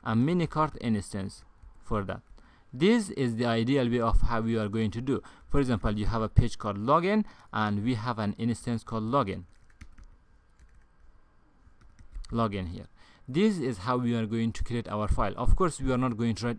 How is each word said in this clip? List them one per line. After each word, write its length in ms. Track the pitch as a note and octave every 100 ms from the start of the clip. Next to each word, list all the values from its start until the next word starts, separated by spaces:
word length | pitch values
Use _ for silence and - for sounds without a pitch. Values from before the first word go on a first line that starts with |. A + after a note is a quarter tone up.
a 140 | A#2 A2+
mini 300 | C#3 F3 D#3
cart 320 | D#3 D#3 -
instance 640 | A#2 G#2 - G2+ F#2+ - - - - -
for 180 | - G#2+
that. 180 | F#2+ - - - - - -
This 380 | B2+ F#3+ A#3+ G3
is 260 | - B2 A2
the 80 |
ideal 440 | A#2+ A2+ A#2 C#3 B2
way 120 | A#2+
of 220 | A2+ -
how 200 | - A#2
you 180 | A2+ A2+
are 80 | G#2
going 220 | A2 A2
to 100 | A2+
do. 200 | C3 A#2 - - -
For 100 | C#3+
example, 320 | B2+ A2+ A#2 G#2
you 80 | G2+
have 160 | A2+
a 60 | A2
page 260 | - A#2+ -
called 220 | G#2+ G2+
login, 460 | A2+ D#3+ F#3 G#3+ G#3 - -
and 320 | G#2+ G#2+ G2+
we 100 | A2+
have 240 | A2+ A#2+ A2
an 160 | G2+ G2+
instance 440 | A#2 A2+ B2 A#2
called 220 | - A2+
login. 400 | A2 C#3 G2+ F#2 F2+ - - - - - - - _ - _ - - - - _ - - - _ _ _ - - - - - - -
Login 380 | A#2 A2+ G2 F2
here. 200 | F2 - - - - -
This 320 | C#3+ A3 F3+
is 200 | C3 F#2+
how 180 | A2 B2+
we 180 | A#2+
are 120 | A#2 G#2+
going 260 | A2+ A2+
to 100 | -
create 240 | - A#2 -
our 200 | G#2 G#2+
file. 240 | - G#2 -
Of 200 | A#2+ -
course, 240 | F3+ -
we 100 | C3+
are 40 | B2
not 220 | B2+ A2
going 160 | A#2
to 120 | G#2+
write 120 | A#2+